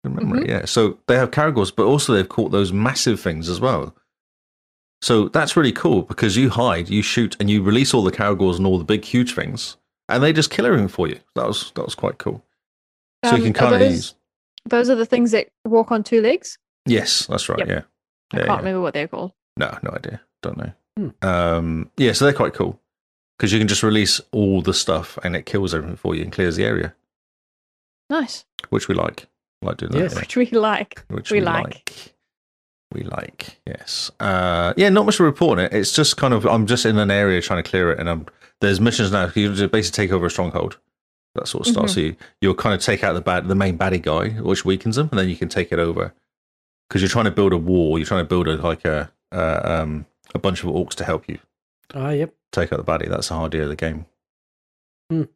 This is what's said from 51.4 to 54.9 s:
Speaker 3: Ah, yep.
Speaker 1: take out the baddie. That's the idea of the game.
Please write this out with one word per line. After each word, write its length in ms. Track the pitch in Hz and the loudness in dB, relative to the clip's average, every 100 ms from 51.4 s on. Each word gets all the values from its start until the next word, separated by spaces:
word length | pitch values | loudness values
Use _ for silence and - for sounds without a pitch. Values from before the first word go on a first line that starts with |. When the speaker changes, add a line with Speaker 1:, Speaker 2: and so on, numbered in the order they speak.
| _ _ _ _ _ | _ _ _ _ _
Speaker 3:
Ah, 160 | 143 139 | -8 -4
yep. 220 | 143 160 _ _ | -4 -4 _ _
Speaker 1:
take 200 | - 82 | -4 -4
out 60 | - | -4
the 80 | - | -2
baddie. 180 | 80 80 | -2 -2
That's 180 | 85 - | -4 -4
the 60 | |
idea 300 | 80 80 80 | -6 -4 -4
of 40 | 73 | -4
the 80 | 78 | -4
game. 300 | 80 78 82 _ _ _ _ _ _ _ _ | -6 -6 -14 _ _ _ _ _ _ _ _